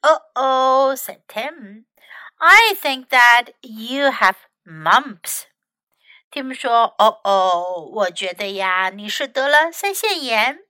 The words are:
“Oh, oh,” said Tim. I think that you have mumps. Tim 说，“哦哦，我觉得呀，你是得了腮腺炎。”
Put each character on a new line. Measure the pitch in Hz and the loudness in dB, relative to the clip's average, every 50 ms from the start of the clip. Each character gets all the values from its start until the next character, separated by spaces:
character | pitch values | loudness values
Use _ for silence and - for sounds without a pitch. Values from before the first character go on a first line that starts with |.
“Oh, | - 294 311 - _ _ _ | 4 2 0 0 _ _ _
oh,” | - 269 269 262 262 262 262 262 269 269 269 269 | -4 -2 0 0 2 2 2 2 2 2 0 -2
said | 254 - - - _ _ | -4 -10 -14 -16 _ _
Tim. | - - 214 240 285 330 320 226 196 202 220 226 _ _ _ _ _ - - - - _ | -12 -10 -10 -10 -10 -12 -16 -20 -20 -20 -20 _ _ _ _ _ _ -20 -20 -20 -20 _
I | _ 320 330 381 427 466 440 392 | _ 4 6 6 6 6 4 0
think | - - 294 262 262 254 | -2 -4 -6 -6 -6 -6
that | _ 262 254 240 240 233 240 240 - - _ | _ 2 4 6 6 6 4 2 -4 -16 _
you | - 247 220 220 220 233 254 277 285 269 | -20 -20 -16 -16 -10 -8 -4 0 0 0
have | - - 220 190 190 - _ _ _ _ _ | 0 2 0 0 0 -2 _ _ _ _ _
mumps. | 170 165 156 156 160 190 247 294 277 208 170 - - - - - _ _ _ _ _ _ _ _ _ _ _ _ _ _ _ _ _ | -20 -20 -6 0 2 2 2 2 -2 -16 _ -12 -12 -12 -12 -12 _ _ _ _ _ _ _ _ _ _ _ _ _ _ _ _ _
Tim | - 294 262 262 262 | -12 -10 -10 -10 -10
说 | - - 254 233 233 233 226 _ - | -6 -4 0 2 2 2 2 _ 2
，“哦 | 214 220 214 - _ | 2 2 2 0 _
哦， | 196 196 196 185 185 180 175 180 180 185 175 160 - 190 | 0 2 2 2 2 0 0 -2 -6 -8 -8 -10 -10 -4
我 | 214 202 180 | -4 -4 -4
觉 | 175 - 196 185 180 | -4 -6 -10 -10 -8
得 | 180 208 196 196 | -8 -8 -8 -6
呀， | 190 190 190 185 185 190 190 | -4 -2 -2 0 0 -2 -2
你 | 190 202 208 | -4 -8 -12
是 | 208 - - 294 | -10 -8 -8 -8
得 | 269 _ 269 262 | -6 _ -4 0
了 | 277 285 302 311 339 | 2 2 2 2 2
腮 | 330 - - 403 392 | -4 -6 -6 -6 -6
腺 | - - 427 392 330 | -4 -4 -4 -4 -4
炎。” | 285 254 226 214 220 254 294 339 403 _ | -4 -2 0 0 0 0 -4 -8 -18 _